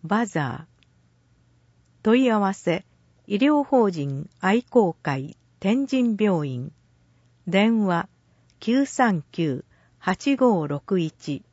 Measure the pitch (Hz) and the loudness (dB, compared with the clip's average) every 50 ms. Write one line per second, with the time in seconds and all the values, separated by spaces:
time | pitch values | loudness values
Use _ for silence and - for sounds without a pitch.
0 | - 160 202 214 240 208 - 170 147 131 110 127 160 _ _ _ _ _ _ _ | -4 -2 -2 -2 -2 -2 -4 -4 -4 -4 -6 -10 -14 _ _ _ _ _ _ _
1 | _ _ _ _ _ _ _ _ _ _ _ _ _ _ _ _ _ _ _ _ | _ _ _ _ _ _ _ _ _ _ _ _ _ _ _ _ _ _ _ _
2 | _ 214 226 254 269 247 226 214 202 190 196 - - - 165 180 - _ _ _ | _ 2 4 4 4 4 2 2 0 0 -2 -2 -2 -2 -2 -2 -4 _ _ _
3 | _ _ _ _ _ - 202 202 240 285 302 294 285 - - 254 226 202 180 165 | _ _ _ _ _ -6 -2 0 2 2 2 2 0 2 2 2 2 2 0 -2
4 | 143 139 135 135 147 - _ _ - 185 202 233 247 _ - 247 220 180 165 _ | -6 -6 -6 -8 -10 -12 _ _ 0 0 2 0 0 _ 2 2 2 2 0 _
5 | _ - 143 135 135 151 - _ _ _ _ _ - 190 220 262 277 262 - 262 | _ -4 -4 -4 -6 -10 -14 _ _ _ _ _ -2 0 0 0 0 -2 0 0
6 | 247 233 220 196 214 214 190 160 147 143 131 123 127 151 - _ _ _ _ _ | 0 0 0 0 0 0 0 0 -2 -4 -6 -8 -10 -12 -14 _ _ _ _ _
7 | _ _ _ _ _ _ _ _ _ - 175 190 202 226 233 226 208 190 175 170 | _ _ _ _ _ _ _ _ _ -2 0 2 2 4 2 2 0 0 0 -2
8 | - - _ _ _ _ _ _ _ _ _ _ - - 233 262 277 269 - - | -4 -6 _ _ _ _ _ _ _ _ _ _ -4 -2 0 0 0 -2 0 0
9 | 262 233 196 165 143 _ - - 165 156 131 135 - _ _ _ _ _ _ _ | 2 2 2 -2 -4 _ -6 -4 -2 -2 -2 -4 -8 _ _ _ _ _ _ _
10 | - - 185 - - 277 277 262 262 247 220 180 156 143 143 143 _ - 190 185 | -6 -6 -6 -2 0 -2 0 2 2 2 2 2 0 -2 -6 -6 _ -2 -2 0
11 | 170 156 - _ - - 143 135 - _ | 0 -2 -6 _ -8 -8 -8 -8 -8 _